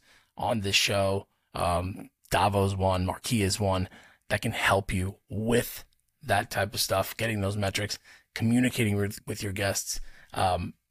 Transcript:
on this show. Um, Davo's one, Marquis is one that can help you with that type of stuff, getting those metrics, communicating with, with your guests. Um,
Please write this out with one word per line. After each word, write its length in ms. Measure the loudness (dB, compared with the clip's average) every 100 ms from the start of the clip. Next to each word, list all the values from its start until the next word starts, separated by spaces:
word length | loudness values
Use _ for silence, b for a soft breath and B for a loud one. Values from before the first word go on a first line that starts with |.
| b b b -6
on 240 | -2 0
this 140 | 0 2
show. 520 | 2 2 2 0 -4 _ _
Um, 560 | -2 0 0 -2 -8 -14 _ -2
Davo's 460 | 2 4 4 2 2
one, 300 | 2 2 0
Marquis 360 | -2 0 2
is 160 | 2 2
one 280 | 2 0 -2 B B B -4
that 120 | -2
can 100 | -2
help 420 | 0 2 2 2
you 220 | -2 -2 -6 _
with 560 | -4 2 2 0 -10 -18 _ _ _
that 300 | 0 0 2
type 220 | -2 -2
of 60 | -2
stuff, 360 | 0 0 0 -2
getting 260 | -2 0
those 140 | 0 0
metrics, 440 | -2 -2 -6 -8 B B B
communicating 640 | -2 4 4 4 2 2 2
with, 220 | 0 -4 -10
with 160 | -6
your 120 | -6
guests. 480 | -2 -2 -2 -4 -6 b b b
Um, 400 | -2 0 0 -4 -10 _